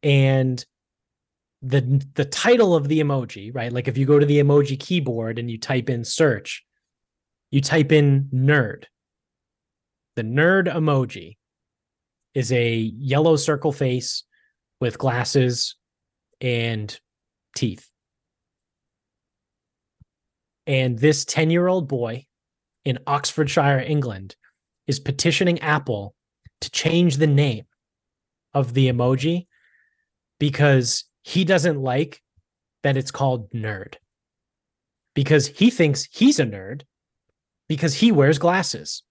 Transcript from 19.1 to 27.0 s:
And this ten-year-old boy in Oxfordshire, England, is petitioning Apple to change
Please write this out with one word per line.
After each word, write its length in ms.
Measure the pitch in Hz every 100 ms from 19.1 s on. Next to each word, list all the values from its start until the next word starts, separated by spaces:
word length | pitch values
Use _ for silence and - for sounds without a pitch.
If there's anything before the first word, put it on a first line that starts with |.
| _ _ _ _ _ _ _ _ _ _ _ _ _ _ _ -
And 320 | 135 127 117
this 260 | 139 151
ten-year-old 640 | - - 160 170 180 185 143
boy 380 | 135 117 113 - _ _ _ _ _
in 140 | - 127 -
Oxfordshire, 720 | 143 - - 147 170 143 135
England, 560 | 123 151 127 98 98 - _ _ _ _ -
is 140 | 135
petitioning 600 | - 139 170 156 180 170
Apple 540 | 156 151 143 104 98 _ _ _ - _
to 100 | -
change 460 | - 160 165